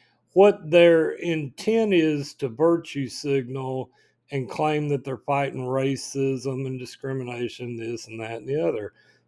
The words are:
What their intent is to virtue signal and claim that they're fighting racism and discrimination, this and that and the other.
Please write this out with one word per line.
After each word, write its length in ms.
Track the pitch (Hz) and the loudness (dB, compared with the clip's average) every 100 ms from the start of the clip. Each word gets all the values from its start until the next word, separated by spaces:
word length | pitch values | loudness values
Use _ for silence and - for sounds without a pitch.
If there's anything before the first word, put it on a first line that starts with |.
| _ _ _ | _ _ _
What 380 | 175 202 202 156 | 6 6 6 4
their 420 | 170 170 165 156 | 8 8 8 4
intent 840 | 151 175 160 143 - - 226 220 | -2 -4 -4 -4 -6 0 2 4
is 400 | 185 156 147 143 | 4 4 2 -4
to 140 | - 135 | -6 -6
virtue 600 | 113 160 170 165 143 131 | 0 2 2 -2 -8 -8
signal 840 | - 147 139 123 135 131 131 123 _ _ _ - | -6 -2 -2 -2 -8 -6 -8 -8 _ _ _ -10
and 200 | 143 123 | -8 -6
claim 380 | - 151 151 147 | -2 -2 0 0
that 120 | 143 | -4
they're 140 | 127 123 | -4 -8
fighting 460 | - 139 139 131 | -4 -2 -2 -4
racism 1040 | 127 135 135 131 - 139 135 131 131 131 131 | -4 -2 0 -2 -6 -4 -2 -2 -4 -6 -6
and 120 | 131 | -8
discrimination, 1000 | 123 - 135 135 123 120 120 - 123 120 | -12 -12 -8 -6 -8 -6 -8 -8 -10 -10
this 300 | 113 117 113 | -8 -10 -10
and 120 | 110 | -12
that 160 | 113 117 | -10 -10
and 100 | 120 | -6
the 160 | 143 | -4
other. 300 | 165 123 104 _ _ _ | -2 -4 -8 _ _ _